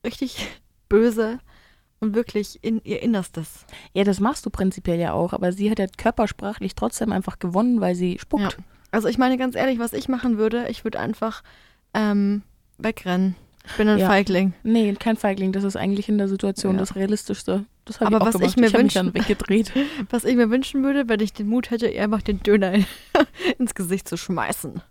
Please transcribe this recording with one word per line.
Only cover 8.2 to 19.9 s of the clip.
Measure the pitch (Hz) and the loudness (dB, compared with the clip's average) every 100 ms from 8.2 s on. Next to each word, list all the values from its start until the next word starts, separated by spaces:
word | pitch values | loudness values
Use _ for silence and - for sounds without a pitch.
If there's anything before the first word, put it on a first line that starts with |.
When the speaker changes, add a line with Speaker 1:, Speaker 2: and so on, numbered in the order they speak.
| - 294 202 - | -4 -2 -2 -4
Speaker 1:
Ja. | - - _ | -16 -20 _
Also | 214 214 | -2 0
ich | 233 | 2
meine | 254 254 | 2 2
ganz | 254 240 | -2 0
ehrlich, | 262 240 | 0 0
was | 233 | -4
ich | - 262 | -6 -4
machen | 254 247 214 | -2 -2 0
würde, | 220 233 240 | 0 0 -6
ich | 226 | -6
würd | 220 - | -8 -6
einfach, | - 220 226 - - - _ _ _ | -6 -4 -6 -8 -18 -20 _ _ _
ähm, | - 214 202 202 208 - _ _ _ | -2 2 2 2 -2 -6 _ _ _
wegrennen. | 220 220 - 208 190 180 - _ - | -6 -6 -2 0 0 -2 -14 _ -12
Ich | - | 0
bin | 214 | 4
ein | 208 | 4
Speaker 2:
Ja. | 190 | 4
Speaker 1:
Feigling. | 202 202 185 190 - | 4 4 2 2 -2
Speaker 2:
Nee, | 226 226 214 202 | 0 2 2 0
kein | 233 220 | -2 0
Feigling, | 208 190 190 | 0 0 -2
das | 190 | 0
ist | 196 196 | -2 -2
eigentlich | 190 202 202 | -2 -2 0
in | 208 | 0
der | 196 | 2
Situation | 196 202 190 196 | 0 -2 -2 0
Speaker 1:
Ja. | 190 | 0
Speaker 2:
das | 190 196 | -2 -2
Realistischste. | 196 214 - 196 - 185 208 _ - | -2 -2 -4 -8 -2 -4 -4 _ -18
Das | - | -2
hab | 208 | 2
Speaker 1:
Aber | 220 | 4
Speaker 2:
ich | |
auch | 214 | 4
Speaker 1:
was | |
Speaker 2:
gemacht. | 202 180 | 4 2
Speaker 1:
ich | 247 | 6
mir | 233 | 6
Speaker 2:
Ich | |
hab | 196 | 6
mich | 202 190 | 4 2
Speaker 1:
wünschen | 185 | 0
Speaker 2:
dann | - | 0
weggedreht. | 220 202 - 202 - 262 285 | 0 0 2 0 2 0 -2